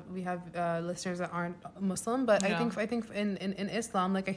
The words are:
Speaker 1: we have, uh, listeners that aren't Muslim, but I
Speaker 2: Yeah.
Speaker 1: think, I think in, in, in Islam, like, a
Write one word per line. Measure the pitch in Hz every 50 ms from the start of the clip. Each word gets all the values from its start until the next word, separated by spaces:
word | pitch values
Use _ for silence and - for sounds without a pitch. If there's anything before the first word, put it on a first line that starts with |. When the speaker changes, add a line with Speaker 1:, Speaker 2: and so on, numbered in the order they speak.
| 165 - 180
Speaker 1:
we | 185 180
have, | 180 180 175 175 170 165
uh, | 175 175 170 170 165 170
listeners | 175 180 175 - 185 175 175
that | 175 156 170
aren't | 175 175 175 175 - - 175 - 185
Muslim, | 196 190 180 175 - 226 233 269 262
but | 220 208 190 196
I | 196
Speaker 2:
Yeah. | 175 170
Speaker 1:
think, | 240 233 190 214
I | 214
think | 214 240 233 220 - -
in, | 202 208 208 196
in, | 175 180 196 190 - 202
in | 190
Islam, | 180 220 226 - - 196 180 190 190
like, | 190 190
a | 196 190